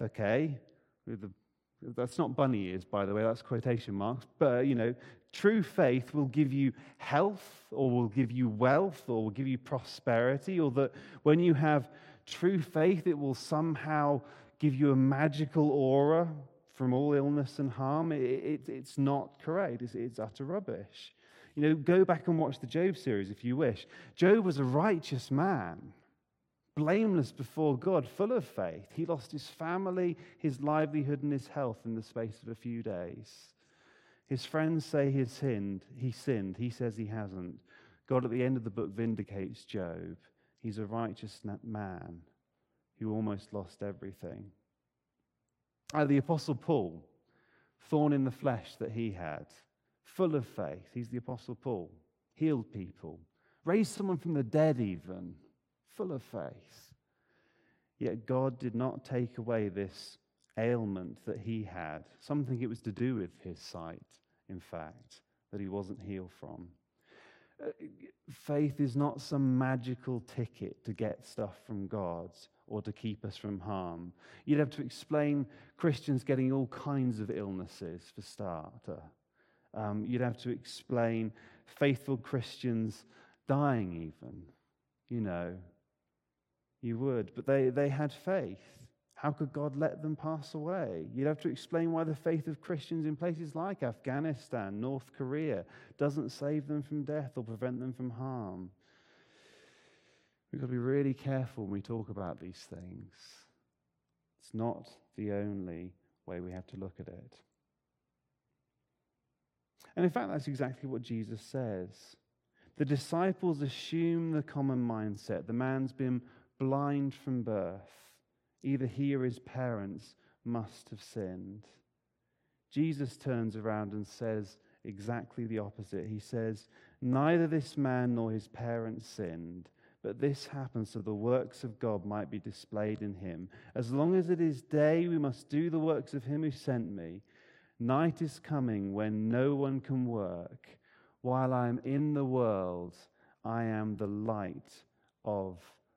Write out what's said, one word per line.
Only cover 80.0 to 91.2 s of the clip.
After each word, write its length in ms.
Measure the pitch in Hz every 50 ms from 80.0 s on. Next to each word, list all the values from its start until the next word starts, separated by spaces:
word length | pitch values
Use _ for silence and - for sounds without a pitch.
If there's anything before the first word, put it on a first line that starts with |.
| 110 -
you'd 140 | 123 123
have 160 | 123 123 113 - -
to 80 | 120
explain 840 | 117 - - - - - - - 127 120 117 113 113 113 110 107 107 - - - - - _
faithful 500 | - - - 147 143 135 120 - - 135
Christians 880 | 120 123 - - 131 113 - - - - 127 117 113 113 107 98 - - _ - - - - _ _ _ -
dying 460 | 135 139 147 143 131 117 101 92 87
even, 480 | 85 82 78 73 - - 62 60 - 90 - - _ _ _ _ _ _ _ _ _ _ -
you 100 | 123 117
know. 380 | 110 101 87 87 87 87 90 92 90 87 - _ _ _ _ _ _ _ _ _ _ _ _ _ _ _ _ _ _ _ _ _
You 160 | - 120 117 113
would, 320 | 131 139 127 120 104 92 -
but 100 | - -
they, 240 | - 135 139 131 127
they 200 | 123 139 143 143
had 240 | 139 135 151 143 -
faith. 480 | - - 180 190 190 135 110 98 - - - - - - - _ _ _ _ _
How 160 | - - 147
could 200 | 147 - 160 135
God 240 | - 147 143 147 135
let 260 | 139 156 156 - 180
them 140 | 151 156 156
pass 380 | 151 - 156 160 156 139 - -
away? 540 | 160 151 160 180 190 160 117 95 82 80 - 117
You'd 140 | 123